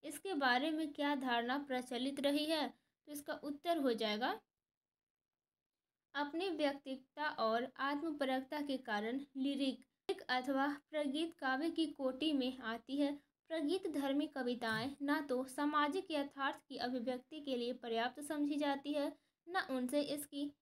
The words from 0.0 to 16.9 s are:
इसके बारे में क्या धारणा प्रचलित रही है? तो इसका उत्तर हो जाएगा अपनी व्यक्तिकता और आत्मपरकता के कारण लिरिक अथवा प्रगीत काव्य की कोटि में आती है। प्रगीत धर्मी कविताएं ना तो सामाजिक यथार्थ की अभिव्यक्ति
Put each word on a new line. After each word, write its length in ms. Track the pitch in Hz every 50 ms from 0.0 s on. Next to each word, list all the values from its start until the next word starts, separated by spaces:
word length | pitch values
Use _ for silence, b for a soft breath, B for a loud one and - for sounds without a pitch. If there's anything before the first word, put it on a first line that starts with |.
| -
इसके 300 | 294 294 - _ 392 381
बारे 340 | 294 277 254 240 254 277 320
में 220 | 311 311 320 294
क्या 220 | 294 - 285 285 294
धारणा 420 | 277 269 254 240 233 233 240 254 285
प्रचलित 600 | 285 285 254 254 247 - 254 240 254 277 285 294
रही 240 | 262 285 285 302 302
है? 200 | 302 320 311 277 233
तो 440 | - _ _ _ _ _ _ -
इसका 220 | 294 285 - - 294
उत्तर 440 | - - 294 294 285 - 349 339 330
हो 140 | 269 262 233
जाएगा 440 | 214 226 214 208 214 247 294 - - _ _ _ _ _ _ _ _ _ _ _ _ _ _ _ _ _ _ _ _ _ _ _ _ _ _ _ _ _ _ _ _ _ _ _
अपनी 340 | 277 285 285 294 330 370 392
व्यक्तिकता 800 | 330 294 302 277 285 277 _ 269 262 262 - _ _ 294 294 302 - -
और 260 | 220 220 220 233 247 247 _ -
आत्मपरकता 800 | 262 277 294 285 311 330 302 294 277 262 262 262 262 262 311 302
के 140 | 294 285 269 254
कारण 420 | 254 - 214 208 214 220 247 277 285 _ _
लिरिक 840 | 277 262 277 277 277 277 277 - - - _ _ _ _ - 381 - - -
अथवा 360 | 254 254 254 262 277 262 269 294 285 - _ _
प्रगीत 440 | 311 302 302 285 254 302 330 330 -
काव्य 360 | _ 294 262 262 262 311 339
की 160 | 320 330 320 294
कोटि 440 | - - 277 262 254 262 302 320
में 260 | 302 269 247 254 254 -
आती 360 | 240 220 226 233 - - 262
है। 160 | 277 294 277 285 285 _ _ _ _ _ _
प्रगीत 360 | 330 320 294 285 339 381 381 359
धर्मी 340 | 294 294 277 277 269 285 311 302
कविताएं 600 | - 269 254 247 247 240 240 226 220 220 226 277 277 -
ना 180 | 285 277 294 311
तो 220 | 302 294 254 247 262
सामाजिक 640 | 262 - - 294 294 302 302 294 294 294 392 381 -
यथार्थ 500 | 320 285 285 285 - 277 269 277 302 -
की 160 | _ _ 277 -
अभिव्यक्ति 640 | - 247